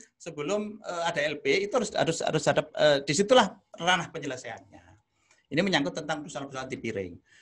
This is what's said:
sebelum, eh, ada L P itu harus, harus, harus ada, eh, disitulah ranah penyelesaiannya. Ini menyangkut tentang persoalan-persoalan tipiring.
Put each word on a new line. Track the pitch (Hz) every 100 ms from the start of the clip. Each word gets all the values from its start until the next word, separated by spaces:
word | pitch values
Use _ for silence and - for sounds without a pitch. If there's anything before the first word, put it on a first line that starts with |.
| - _
sebelum, | - 151 147 208 208 208
eh, | - 175 170
ada | 165
L | 151 147
P | 139 175 202
itu | 175
harus, | 165
harus, | - 147 160 -
harus | 156 151
ada, | 143 151
eh, | - 151 143 139
disitulah | 151 202 254 202 - _ -
ranah | 170 185 147
penyelesaiannya. | 160 143 127 120 107 - 101 - - _ _ _ _ _
Ini | 151
menyangkut | 196 165 143
tentang | 135 151 156 143
persoalan-persoalan | 147 139 131 127
tipiring. | 131 117 104 90 85 _ _